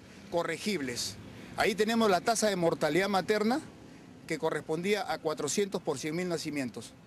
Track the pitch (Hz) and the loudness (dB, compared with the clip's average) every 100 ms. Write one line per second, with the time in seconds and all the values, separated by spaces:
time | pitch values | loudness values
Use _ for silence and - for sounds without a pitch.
0 | - - - 170 170 156 208 180 131 117 | -8 -20 -4 -2 -2 -4 -2 -2 -2 -4
1 | - - - - - - 165 190 214 233 | -6 -8 -16 -16 -10 0 0 2 2 4
2 | 220 175 170 220 214 185 165 160 156 156 | 4 4 2 2 2 4 2 2 2 2
3 | 196 196 180 214 214 277 - - - - | 2 2 2 2 4 0 -4 -18 -20 -20
4 | - - - 156 160 151 - 160 190 208 | -20 -14 -6 -2 -2 -2 -2 -2 0 0
5 | 180 156 160 151 147 202 196 190 - 135 | 0 -2 -2 -2 -2 0 0 -2 -2 -4
6 | 156 165 180 160 160 147 123 117 - - | -2 -2 -2 -2 -4 -4 -4 -6 -16 -18